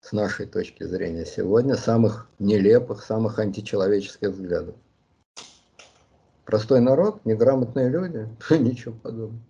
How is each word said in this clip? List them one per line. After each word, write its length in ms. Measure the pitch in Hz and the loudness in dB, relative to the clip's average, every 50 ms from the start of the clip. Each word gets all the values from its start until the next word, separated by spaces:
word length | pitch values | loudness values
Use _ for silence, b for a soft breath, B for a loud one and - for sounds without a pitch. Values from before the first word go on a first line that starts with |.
с 100 | _ - | _ -6
нашей 340 | - 104 104 98 - - 104 | -4 -4 -2 -2 -4 -6 -10
точки 380 | - - 92 90 - _ _ 82 | -8 -6 -6 -6 -6 _ _ -10
зрения 420 | 85 90 92 90 87 82 82 82 | -8 -6 -6 -6 -6 -6 -8 -8
сегодня, 500 | - - - 95 92 98 117 127 139 127 | -8 -6 -6 -2 2 2 2 4 2 -2
самых 540 | - - - 113 113 113 104 104 - - _ _ _ | -2 0 0 2 4 4 2 0 -2 -12 _ _ _
нелепых, 640 | 98 101 107 101 98 101 113 123 123 - 104 - | 0 2 2 4 6 6 6 6 4 0 -10 -12
самых 380 | - - 110 110 113 123 113 - | -6 -4 -2 -2 -2 -2 -2 -2
античеловеческих 920 | 107 104 98 107 104 - - 98 95 98 104 101 101 98 - - - 101 | -4 -4 -4 -8 -8 -4 -2 -2 0 2 0 0 -2 -6 -12 -6 -6 -6
взглядов? 440 | 92 95 95 90 87 82 78 87 - - _ _ _ _ _ _ _ _ _ _ _ - - - - _ _ _ _ _ - _ _ _ _ _ _ _ _ _ _ _ _ | -6 -6 -6 -4 -4 -4 -4 -6 -14 -18 _ _ _ _ _ _ _ _ _ _ _ -20 -20 -20 -20 _ _ _ _ _ -20 _ _ _ _ _ _ _ _ _ _ _ _
Простой 380 | - - 110 110 - 135 127 | -2 -2 -2 2 4 4 6
народ, 420 | 120 127 135 143 185 214 208 - _ | 6 6 4 4 4 0 0 -4 _
неграмотные 640 | 113 110 107 113 123 135 131 123 113 - 139 127 127 | -2 2 4 4 4 4 2 -2 -2 -2 -2 0 0
люди? 400 | 131 165 190 185 165 117 107 113 113 - | 0 -2 -4 -4 -8 -10 -10 -12 -14 -16
<laughs> 100 | - - | 0 2
Ничего 440 | 156 160 131 117 127 120 - 117 113 | 2 4 4 2 0 -2 -10 -14 -14
подобного. 480 | 113 _ - 113 113 110 107 113 117 - | -12 _ -12 -10 -10 -10 -10 -12 -14 -18